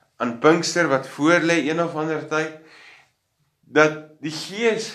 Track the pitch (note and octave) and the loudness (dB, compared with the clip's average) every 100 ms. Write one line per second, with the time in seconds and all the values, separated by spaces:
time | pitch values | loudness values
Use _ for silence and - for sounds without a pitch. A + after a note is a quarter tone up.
0 | _ - A#2+ A#2+ C#3+ E3+ E3 F3 D#3+ C3+ | _ -6 -6 2 4 4 2 0 0 0
1 | C3 - D3+ E3+ D#3+ E3+ C3+ D#3+ E3+ D#3 | -2 0 2 4 2 0 0 -2 -4 -4
2 | D#3 D#3 C#3+ D#3 D#3 - - - - - | -4 -6 -4 -4 -4 -10 -20 -20 -20 -20
3 | _ _ _ _ _ _ _ C3 D3+ D#3 | _ _ _ _ _ _ _ 4 4 2
4 | - - D#3 D3+ - G3+ A#3 E3+ - | -12 -12 -10 -10 -10 -2 0 0 -6